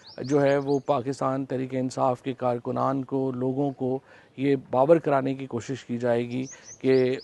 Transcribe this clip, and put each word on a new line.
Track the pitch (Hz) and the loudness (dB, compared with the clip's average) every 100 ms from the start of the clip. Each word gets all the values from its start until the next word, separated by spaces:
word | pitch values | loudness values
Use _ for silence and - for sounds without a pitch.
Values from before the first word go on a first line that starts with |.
| - - | -20 -10
जो | 127 143 | 0 4
है | 139 143 | 4 4
वो | 139 143 | 2 0
पाकिस्तान | - 143 123 135 135 135 135 | 0 -2 -2 -2 -2 -2 -4
तहरीक | 127 131 | -4 -4
इंसाफ | 131 127 135 131 123 | -4 -4 0 0 0
के | 135 | -4
कारकुनान | 123 127 120 127 123 127 135 | -4 -2 -2 -4 -2 0 -2
को, | 127 135 135 | -4 -4 -2
लोगों | 123 131 131 143 | -2 -2 -2 -2
को | 131 127 131 - - - - | -2 -4 -4 -8 -20 -18 -4
ये | 139 135 - | 0 0 0
बावर | 123 139 165 | 2 6 4
कराने | 156 139 135 135 | 4 0 0 -4
की | 135 | -6
कोशिश | 120 - 131 | -6 -6 -8
की | - 120 | -6 -4
जाएगी | 120 120 120 127 131 - - - | 0 0 0 -6 -8 -12 -20 -4
कि | 135 131 127 131 | 2 4 4 0